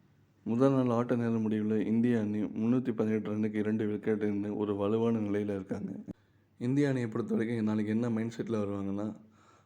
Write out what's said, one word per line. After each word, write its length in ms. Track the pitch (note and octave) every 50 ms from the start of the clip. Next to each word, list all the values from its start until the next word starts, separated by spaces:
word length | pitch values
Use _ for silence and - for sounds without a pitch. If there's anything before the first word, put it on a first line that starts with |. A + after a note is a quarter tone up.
| _ _ _ _ _ _ _ _ -
முதல் 280 | G#2 A2+ A#2+ C3+ C#3
நாள் 180 | C3+ C3 B2+ B2
ஆட்ட 260 | A#2 A#2 B2 B2 B2+
நேர 140 | A#2+ A#2 A#2
முடிவுல 560 | A2+ A2+ A2 G#2+ G#2+ G#2+ G#2+ G#2+ A2 G#2+ F#2+
இந்திய 340 | G#2 A2 A#2 A#2 B2 A#2+ A2+
அணி 240 | G#2 G#2 G#2+ G#2+ G2+
முன்னூத்தி 520 | - G#2 G#2+ A2 A#2 B2 C3 B2+ B2+ G#2+
பதினெட்டு 360 | A2+ A2 A2 A2 G#2+ F#2+ G#2
ரன்னுக்கு 240 | G#2 G#2+ A2 G#2+ G#2+
இரண்டு 320 | G#2+ G#2 G#2+ A2 A2 A2
விக்கெட் 360 | G#2 G#2 G2 - A2 A2 G#2 G#2+
நின்னு 340 | G#2 G2+ G2+ G#2 G#2 G#2
ஒரு 180 | G#2+ G#2 G#2 G2+
வலுவான 420 | G2+ G2+ G2+ A2 A2+ A2+ A#2 A#2
நிலையில 240 | A2 G#2 G2+ G2+ G#2
இருக்காங்க. 500 | G#2 G#2 G2+ F#2+ F#2+ - - G2 - - - G#3 - - - _ _ _ _ _ _ _ _ -
இந்திய 300 | A#2 B2 C3+ C#3+ D3 C#3
அணியை 180 | C3 B2+ A#2+
பொறுத்த 280 | A2+ G#2+ A#2 A2 G#2+ -
வரைக்கும் 300 | A2+ A2 A2+ A#2+ A2+ G#2+
நாளைக்கு 280 | G#2+ G#2+ A2 G#2 G#2+ A2
என்ன 160 | A2+ B2 A#2+
மைண்ட் 240 | A2 A2 A2+ A2+ A2+
செட்ல 120 | - - G#2
வருவாங்கன்னா, 640 | A2+ G#2+ G#2 G2+ G2+ G2 G2 G2 G2 G2+ G#2+ G#2+ - - - - - - - - - - _